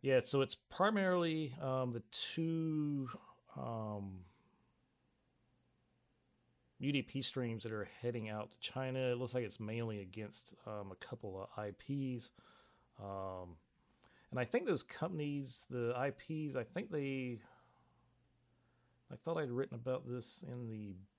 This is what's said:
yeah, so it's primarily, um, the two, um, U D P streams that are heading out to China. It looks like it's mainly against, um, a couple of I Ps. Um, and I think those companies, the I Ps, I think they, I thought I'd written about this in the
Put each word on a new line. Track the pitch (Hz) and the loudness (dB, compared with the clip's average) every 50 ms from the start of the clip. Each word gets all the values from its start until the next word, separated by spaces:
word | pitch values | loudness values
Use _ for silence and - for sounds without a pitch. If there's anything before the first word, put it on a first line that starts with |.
yeah, | - 135 135 127 117 | 6 8 8 8 8
so | - - 139 | 8 6 6
it's | 135 131 - | 6 4 2
primarily, | - _ _ - - 185 202 220 208 190 185 180 180 170 165 160 156 156 143 123 143 | -8 _ _ 0 4 4 6 6 6 6 6 6 6 4 4 4 2 0 -2 -2 -2
um, | 147 135 131 131 131 123 | 0 2 2 4 2 2
the | 120 117 107 - | 0 -2 -6 -4
two, | - - - - - - 165 165 165 165 160 160 156 151 151 147 147 139 135 127 - - - - - - _ _ - 139 | -4 -4 -2 -2 0 0 2 4 4 4 4 4 4 4 4 4 4 2 0 -2 -4 -10 -12 -16 -20 -20 _ _ -10 -6
um, | 131 120 117 113 110 107 104 104 101 98 95 95 90 87 - _ _ _ _ _ _ _ _ _ _ _ _ _ _ _ _ _ _ _ _ _ _ _ _ _ _ _ _ _ _ _ _ _ _ _ _ _ _ _ _ _ _ _ _ _ _ _ _ _ | -4 -2 -2 -2 -2 -2 -2 -2 -2 -4 -6 -8 -12 -14 -20 _ _ _ _ _ _ _ _ _ _ _ _ _ _ _ _ _ _ _ _ _ _ _ _ _ _ _ _ _ _ _ _ _ _ _ _ _ _ _ _ _ _ _ _ _ _ _ _ _
U | 131 139 | 0 2
D | 143 143 | 2 2
P | 123 - - 139 131 | 0 0 -2 -2 -2
streams | - - 135 123 117 113 110 - | 0 0 0 0 0 -2 -2 -4
that | 113 | -4
are | 110 107 101 95 - - - | -2 -4 -4 -6 -8 -4 -2
heading | 120 120 120 110 107 | 0 0 0 -2 -2
out | 107 107 107 107 | -2 -4 -4 -4
to | - - | -8 -8
China. | - - - 135 131 131 127 131 | -8 -4 -2 -2 0 0 2 2
It | 131 127 123 123 | 4 4 4 2
looks | 127 120 120 | 2 0 2
like | 127 120 | 2 0
it's | 104 - - | 0 -2 -4
mainly | 113 107 110 117 117 113 110 104 | -4 -2 0 0 0 0 -2 -4
against, | 98 92 92 107 107 104 104 - - - - - - - | -4 -6 -6 -8 -8 -8 -8 -12 -16 -18 -20 -14 -10 -8
um, | 107 104 101 98 | -6 -6 -6 -8
a | 95 - - | -8 -12 -10
couple | - - 110 - 104 95 95 | -10 -10 -6 -6 -6 -4 -4
of | 95 - - - | -6 -6 -6 -4
I | 107 104 | -4 -4
Ps. | 101 - - - 139 143 135 131 127 120 117 - _ - - - - - - - - _ _ _ _ - | -4 -8 -4 -2 -2 0 0 0 -2 -4 -6 -10 _ -20 -20 -20 -20 -20 -20 -20 -20 _ _ _ _ -10
Um, | 98 98 98 98 95 98 95 92 90 90 87 80 _ _ _ _ _ _ _ _ - - - - - _ | -8 -6 -4 -4 -4 -4 -4 -6 -8 -10 -12 -16 _ _ _ _ _ _ _ _ -20 -20 -20 -20 -18 _
and | - 127 | -2 -2
I | 123 | 0
think | 113 - 240 359 285 | 2 0 0 2 4
those | 185 135 - | 2 2 2
companies, | - - - - 170 190 160 151 147 143 143 139 131 123 - - - | -4 -4 -2 -2 -2 0 0 -2 0 0 -2 -4 -6 -8 -14 -12 -6
the | 131 123 120 117 123 123 | -2 0 2 2 2 2
I | 127 143 | 2 0
Ps, | 135 - - - 160 156 156 147 131 | 0 -2 -6 -4 -2 -2 -2 0 0
I | 135 117 | -2 -2
think | 107 - - - 110 | -2 -4 -4 -4 -2
they, | 208 151 139 139 135 135 131 123 120 107 - - - - - - - _ _ _ _ _ _ _ _ _ _ _ _ _ _ _ _ _ _ _ _ _ _ _ _ _ _ _ | 0 0 0 2 0 0 0 -2 -4 -6 -8 -14 -20 -20 -20 -20 -20 _ _ _ _ _ _ _ _ _ _ _ _ _ _ _ _ _ _ _ _ _ _ _ _ _ _ _
I | - | -16
thought | 123 - - 165 160 | -10 -4 -2 0 0
I'd | 151 131 | 0 0
written | 120 120 135 - - | 2 0 0 0 -2
about | 117 117 127 127 131 - 123 | -6 -2 0 -2 -2 -2 -4
this | 120 123 117 - - - - - | -4 -4 -4 -6 -10 -10 -8 -8
in | 123 123 120 117 | -6 -6 -6 -6
the | 110 107 107 104 95 92 95 - _ | -6 -6 -6 -8 -8 -10 -12 -18 _